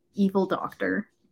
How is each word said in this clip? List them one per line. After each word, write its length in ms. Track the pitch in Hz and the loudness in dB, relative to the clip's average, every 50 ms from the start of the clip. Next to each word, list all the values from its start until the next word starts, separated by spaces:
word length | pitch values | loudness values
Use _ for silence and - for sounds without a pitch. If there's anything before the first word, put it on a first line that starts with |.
| _ _ - | _ _ 0
evil 320 | 202 196 190 190 190 185 | 0 2 2 4 2 2
doctor 600 | 185 170 - - - - - 196 185 185 208 - _ _ _ _ _ | 2 0 -2 -4 -8 -6 -4 -4 -2 -2 -2 -4 _ _ _ _ _